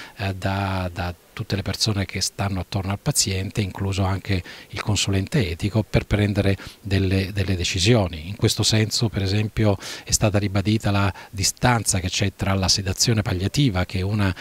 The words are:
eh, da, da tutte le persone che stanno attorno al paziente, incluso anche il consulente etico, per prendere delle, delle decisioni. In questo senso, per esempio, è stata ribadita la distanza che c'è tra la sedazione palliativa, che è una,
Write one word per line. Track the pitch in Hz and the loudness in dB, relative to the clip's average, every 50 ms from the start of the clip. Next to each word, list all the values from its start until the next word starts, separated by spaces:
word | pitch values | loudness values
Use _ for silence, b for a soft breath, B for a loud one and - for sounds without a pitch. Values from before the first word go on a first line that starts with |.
| B B B | B B B
eh, | - 101 98 95 | -6 -4 -4 -4
da, | 92 95 98 95 98 98 95 95 95 92 90 | -2 -2 -2 0 0 0 0 -2 -2 -4 -4
da | 87 85 87 87 87 _ _ _ - | -4 -6 -6 -6 -6 _ _ _ -12
tutte | - 110 - 107 | -10 -6 -4 -2
le | 98 - | -2 -2
persone | - 92 - - 113 104 101 95 | -4 -2 -2 0 0 0 0 -2
che | - - 98 | -2 -4 -4
stanno | 92 - - - 101 98 98 92 | -4 -4 -4 -4 -4 -2 -2 -4
attorno | 87 - - 101 92 95 | -6 -4 -4 -4 -2 -2
al | 101 - | -4 -2
paziente, | - 147 139 - - - 95 92 95 98 - - | -2 -2 0 0 0 0 0 -2 -4 -4 -2 -2
incluso | 104 92 - - 98 98 95 95 98 | -2 -2 -2 -4 -2 -2 0 0 0
anche | 92 98 92 - - 98 92 - B B B B B | 0 0 -2 -2 -2 -2 -2 -2 B B B B B
il | - 98 | -10 -8
consulente | - - 104 - - - 95 95 95 - - 151 98 80 | -2 -2 0 0 0 0 0 0 0 0 0 0 0 0
etico, | 85 - - 101 - 110 104 | -2 -4 -4 0 0 0 0
per | - - 113 - | 2 0 0 0
prendere | - 107 101 104 101 101 101 95 98 98 - B B B B | 2 2 2 2 2 2 2 2 2 0 0 B B B B
delle, | - 101 95 98 95 92 95 95 95 92 95 | -6 -2 0 2 2 2 2 0 0 -2 -2
delle | 98 92 98 95 | -4 -2 0 0
decisioni. | 87 87 - - 90 85 110 123 110 95 87 82 80 78 87 | -2 0 -2 0 2 4 4 6 4 4 2 -2 -8 -10 -10
In | 101 | -4
questo | - - 104 - - 101 | 0 2 2 2 2 0
senso, | - 110 107 110 104 - - 120 107 | 2 4 2 2 2 0 -2 -2 0
per | - 104 | 0 0
esempio, | 98 92 101 104 107 104 - - 110 104 98 - B B B B B | -2 0 0 0 0 -2 0 2 2 2 2 0 B B B B B
è | B | B
stata | - - 117 107 92 | 0 2 2 4 2
ribadita | 104 104 98 95 101 90 104 107 110 - 104 | 2 0 2 0 0 2 2 0 2 2 0
la | 101 101 101 98 B B B B | 2 2 2 0 B B B B
distanza | - 98 92 - - - - 127 120 113 101 - - 92 | -6 -2 -2 -2 -2 2 2 2 2 2 2 0 0 0
che | 85 | 0
c'è | 90 - - 104 98 - | -2 -2 0 -2 -2 -2
tra | - - 98 98 | -2 -2 0 2
la | 98 95 95 | 2 2 2
sedazione | - - 95 98 95 - - 123 113 107 | 2 0 0 -2 -2 0 2 2 2 2
palliativa, | - - 95 90 95 101 - 143 147 123 90 90 90 | 2 0 0 0 -2 0 2 2 2 2 2 0 -2
che | - - 92 | -2 -2 -4
è | |
una, | 92 98 107 107 101 95 87 B | -2 0 0 2 2 0 0 B